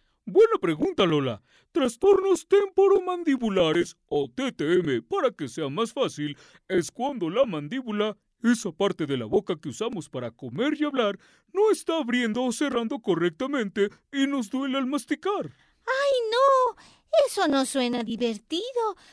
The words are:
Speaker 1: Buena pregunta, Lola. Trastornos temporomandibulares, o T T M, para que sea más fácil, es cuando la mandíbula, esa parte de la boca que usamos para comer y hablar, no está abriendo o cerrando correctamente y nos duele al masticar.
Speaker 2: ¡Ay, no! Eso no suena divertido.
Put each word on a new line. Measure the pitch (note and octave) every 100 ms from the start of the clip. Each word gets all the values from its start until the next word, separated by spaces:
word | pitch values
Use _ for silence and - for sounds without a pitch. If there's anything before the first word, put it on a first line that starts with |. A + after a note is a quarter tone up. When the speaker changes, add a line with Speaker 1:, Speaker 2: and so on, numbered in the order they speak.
| _ _ -
Speaker 1:
Buena | D#4+ A4+ A4
pregunta, | F4+ D#3 F#4+ F4 F3+
Lola. | D3+ C3+ G#2 _ _ _
Trastornos | E4+ B3+ - F#4+ F#4+ G4 F4+ -
temporomandibulares, | G4+ G4+ G4 G4 G4 F4+ F4+ E4 C4 A3+ F#3 E3 E3+ E3+ - -
o | D3 C3+
T | - C4
T | - D3+
M, | F3+ D#3 A#2+
para | - G4 C4+
que | - C3+
sea | E3 C#3+
más | D#3 A3+
fácil, | C#4+ G3 D3 D3 C#3 - _ -
es | F3+ D#3+
cuando | - C4+ B3+ D#3+
la | G#3 C4+
mandíbula, | D#3 D3 C4 B3 G#3 G#3+ - _ _
esa | A3+ A#3 F#3
parte | - G3 - D3
de | C3
la |
boca | A2 F#3 - E3
que | D3+
usamos | A2+ A3+ G#3 -
para | C3 A#2+
comer | - B2+ C3 C4+ D4
y |
hablar, | D4 C4+ G#3 G3 _ _ _
no | F#4 G#4+
está | F#4 - E4
abriendo | A#3+ B3 A#3 A3
o | B3+
cerrando | A3+ C#4+ B3+ A3+ C#4+
correctamente | - E3 F3 E3 C4+ C#4+ G3+ G#3 G3+ - _
y | C#4 C4+
nos | C#4 G#3
duele | C4 C4+ C4+
al | B3+
masticar. | D4 - C#4+ F#4 G4+ F#3
Speaker 2:
¡Ay, | _ _ _ - C5 C#5+ C5 A4
no! | A#4 C#5 C5 B4+ - - _ _ D#5+ C5+
Eso | - E4
no | C#4
suena | C4 C4+ A#3+ A#3+
divertido. | A3+ A3+ A#3+ G#3+ - E4 A#4+ B4 A4 F#4 -